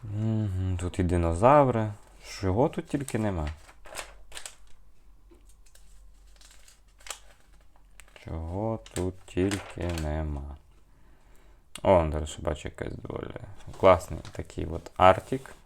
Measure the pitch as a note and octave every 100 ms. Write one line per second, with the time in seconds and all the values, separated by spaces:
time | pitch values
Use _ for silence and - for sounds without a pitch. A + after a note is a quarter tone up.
0 | A2 G#2 A2 A2 G#2+ F#2 F#2 F2+ F2 -
1 | F2 E2+ E2+ E2 A2+ D3 C3+ A#2 A2 G#2
2 | - - - - F#2+ F#2+ D3+ F3 D#3+ D3
3 | C#3 A#2 G#2+ F2+ D2+ D2+ - - - -
4 | - - - - - - - - - -
5 | - - - - - - - - - -
6 | - - - - - - - - - -
7 | - - - - - - - - - -
8 | - - - D#2+ D#2+ F2+ A2 A2+ - -
9 | F2+ F#2 - - F#2+ G2 - - F2 E2
10 | D#2 D2+ D#2 C#2+ C#2 C#2+ - - - -
11 | - - - - - - - - - F#2
12 | D#2+ D2+ D2+ - - D#2 - - - -
13 | - - - - - - - - F#2+ F2
14 | - D#2+ - - - - E2 E2 - -
15 | F#2 G#2+ - C3+ - -